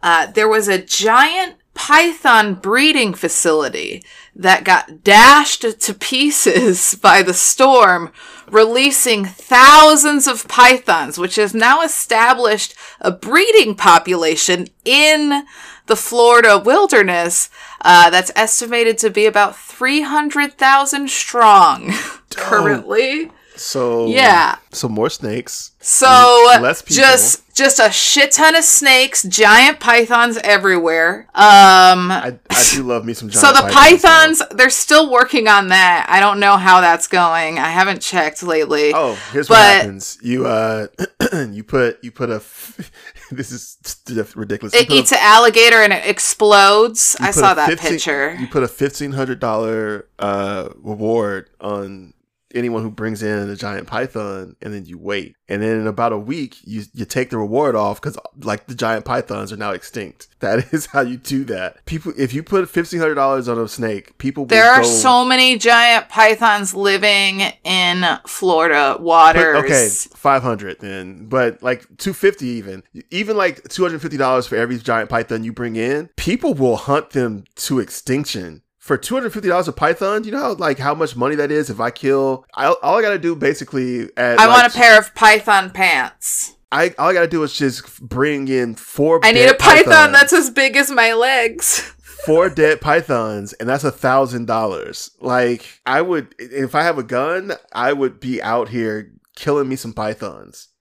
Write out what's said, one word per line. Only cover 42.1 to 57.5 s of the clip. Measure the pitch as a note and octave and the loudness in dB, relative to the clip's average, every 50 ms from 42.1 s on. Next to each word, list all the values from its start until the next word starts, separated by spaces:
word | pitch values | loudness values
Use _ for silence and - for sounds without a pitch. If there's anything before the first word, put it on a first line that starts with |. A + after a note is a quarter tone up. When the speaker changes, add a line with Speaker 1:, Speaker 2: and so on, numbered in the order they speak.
| A2+ | _
Speaker 2:
put | _ C3 A#2 | _ -8 -8
a | A2+ | -8
f-, | G#2+ G#2 - - - - - - _ F#3 - _ _ - - - | -10 -10 -16 -20 -20 -20 -20 -20 _ -20 -20 _ _ -20 -20 -20
<laughs> | - - _ | -20 -20 _
this | - B2+ C3+ - B2 | -14 -14 -14 -14 -14
is | A#2+ - - - _ _ | -18 -18 -20 -20 _ _
st-, | - - _ _ - B2 A2+ G#2+ - _ | -20 -20 _ _ -12 -8 -8 -8 -8 _
ridiculous. | - A2 G2+ G2+ G2 - G#2 - | -14 -10 -10 -10 -10 -10 -2 0
You | A#3+ | 0
Speaker 1:
It | - - | 0 2
Speaker 2:
put | D3+ | 2
a | C#3 | 0
Speaker 1:
eats | B2+ - C#4 | 2 2 0
an | - - | 2 4
alligator | G#3 G#3+ A3+ A#3 A#3 G#3 A3+ A3+ A#3 A3+ A3+ G#3+ | 6 6 6 6 4 4 4 4 6 6 4 4
and | G#3 G3 | 2 2
it | E3 - | -2 -2
explodes. | - G3+ - - - - _ A3 G#3 G#3 G3+ G3 G3 G3+ G#3 A3 A#3+ A3 A3 - - - - | -6 -6 -4 -4 -8 -4 _ 2 2 4 4 4 4 4 4 2 0 0 -2 -2 -2 -2 -4
Speaker 2:
you | - | -4
Speaker 1:
I | F#3+ | -4
Speaker 2:
put | G3 | -2
Speaker 1:
saw | - G#3 G3 F#3 | 2 2 2 2
Speaker 2:
a | |
Speaker 1:
that | D#3 D3+ D3+ | 2 0 -2
Speaker 2:
fifteen, | D#3+ D#3+ - D#3+ D3+ | -2 -2 -4 -6 -6
Speaker 1:
picture. | D#3+ - E3+ D3 C#3+ C#3 D3+ E3 F3+ | -4 -4 -6 -4 -4 -4 -6 -6 -10
Speaker 2:
you | B2+ A#2+ | -12 -8
put | - D3+ B2+ | -4 -4 -4
a | A#2 | -4
fifteen | - - C#3 C#3 C#3 - D3 C#3+ C#3 | -6 -6 -6 -6 -6 -8 -12 -10 -8
hundred | C3+ C3+ B2+ B2+ - | -8 -8 -8 -8 -8
dollar, | - A#2+ G#2+ A2 A2+ A2 A2 A2 A2 G#2+ G#2+ G2+ - _ _ _ | -6 -6 -4 -4 -4 -6 -6 -6 -6 -8 -10 -12 -14 _ _ _
uh, | - G2+ G2 G2+ G2 G2 G2+ F#2+ D#2 - - | -8 -6 -6 -6 -6 -8 -8 -10 -12 -14 -16
reward | _ _ - G#2+ G#2 G#2+ G#2+ A2+ A#2 A2 G#2 G2 F#2+ F#2 _ _ _ | _ _ -14 -12 -8 -6 -4 -4 -4 -4 -4 -8 -10 -14 _ _ _
on | - G2+ G#2 G2+ G2+ G2 G2 F#2+ F#2+ F2 _ _ _ _ _ _ _ _ _ | -12 -10 -10 -10 -10 -12 -16 -20 -20 _ _ _ _ _ _ _ _ _ _
anyone | A#2+ A#2+ A#2+ A#2 A2 G#2+ | -8 -8 -6 -6 -6 -8
who | A2+ | -10
brings | G#2+ - A2 A2 A2 G2+ A2 | -12 -10 -10 -10 -10 -8 -8
in | G#2+ G#2+ G#2 G2+ G2+ | -8 -6 -6 -8 -10
a | G2+ | -12
giant | G2 - G#2 G#2 F#2+ - | -12 -12 -12 -12 -14 -14
python, | - - G#2+ B2+ C3+ _ A#2 G#2 G2+ G2 G2 F#2 F2+ _ _ - | -12 -10 -10 -10 -8 _ -12 -12 -12 -14 -16 -16 -20 _ _ -18
and | G#2+ G#2 | -16 -16
then | G#2 F#2+ | -16 -18
you | D#2+ F2 | -20 -20
wait. | E2+ D#2+ F#2+ G#2 G2+ F2+ - _ _ _ | -18 -12 -10 -10 -10 -10 -12 _ _ _
And | _ F#2+ G2+ G#2+ | _ -10 -6 -4
then | A2 A2+ A2 | -4 -4 -4
in | G#2+ | -6
about | A2 G#2 G#2+ A#2 A#2 A2+ | -6 -6 -4 -6 -6 -6
a | G#2 | -6
week, | G#2 A2 C#3+ E3+ C#3+ B2 _ _ _ | -10 -10 -10 -10 -10 -14 _ _ _
you, | - G#2+ A2 G#2 _ _ | -16 -14 -14 -16 _ _
you | - A2 | -14 -14
take | - - C3+ B2+ B2+ | -10 -6 -8 -8 -6
the | - | -6
reward | A2+ G#2+ G#2 | -8 -8 -4